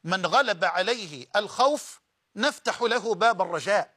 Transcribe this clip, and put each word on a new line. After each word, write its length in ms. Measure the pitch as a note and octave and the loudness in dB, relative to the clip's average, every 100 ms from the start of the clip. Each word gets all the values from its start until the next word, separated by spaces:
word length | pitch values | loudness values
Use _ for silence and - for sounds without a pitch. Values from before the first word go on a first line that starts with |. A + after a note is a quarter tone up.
من 220 | D#3+ F#3 F3 | -2 -2 2
غلب 400 | A3 B3+ F3+ F3+ | 2 2 0 0
عليه 600 | F3 F#3 A#3+ F3+ C#3+ - G#3 | 0 0 -2 -6 -14 -4 -2
الخوف 680 | G3+ - C4 D4 - - _ _ _ - | -2 2 2 2 -6 -20 _ _ _ -4
نفتح 460 | C4+ - A#3 - | -4 -2 -6 -2
له 340 | A#3+ A#3 G#3+ F#3 | 0 0 -2 2
باب 260 | A3+ G3 | 2 2
الرجاء 520 | F3+ E3 D#3 G3+ - | -2 -2 0 0 0